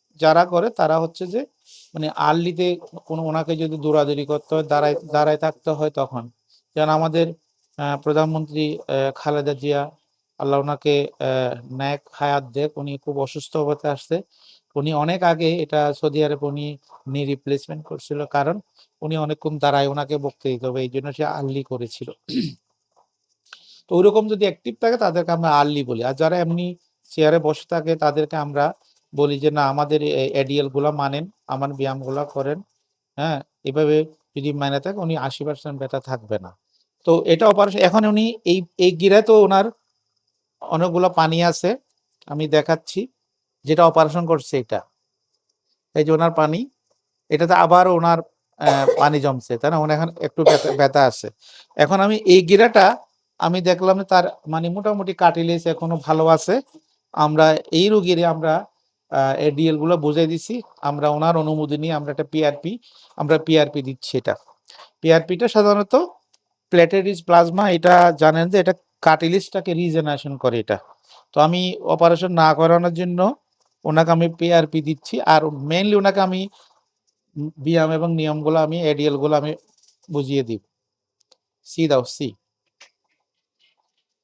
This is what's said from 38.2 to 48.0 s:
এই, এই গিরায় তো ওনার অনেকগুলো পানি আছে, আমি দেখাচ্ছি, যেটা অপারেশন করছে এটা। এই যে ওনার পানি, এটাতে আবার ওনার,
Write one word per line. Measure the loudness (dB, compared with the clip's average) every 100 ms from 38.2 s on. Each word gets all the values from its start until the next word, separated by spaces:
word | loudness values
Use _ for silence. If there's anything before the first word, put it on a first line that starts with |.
| -2 -2
এই, | -2 -2 -2 0
এই | 0
গিরায় | 2 4 4
তো | 6 6
ওনার | 6 4 0 -4 _ _ _ _ _ _ _ _
অনেকগুলো | -6 -2 0 2 2
পানি | 2 0 2
আছে, | 0 0 -2 -4 _ _ _ _ -12
আমি | -8 0
দেখাচ্ছি, | 0 2 -2 -4 -8 -8 _ _ _ _ _
যেটা | -2 4 4
অপারেশন | 4 2 0 -2
করছে | -2 -2 -6
এটা। | -4 -8 -8 _ _ _ _ _ _ _ _ _ _
এই | -2
যে | 0
ওনার | 2 2
পানি, | 2 0 -2 -8 _ _ _ _ _ -4
এটাতে | 0 2
আবার | 4 6 6 6
ওনার, | 4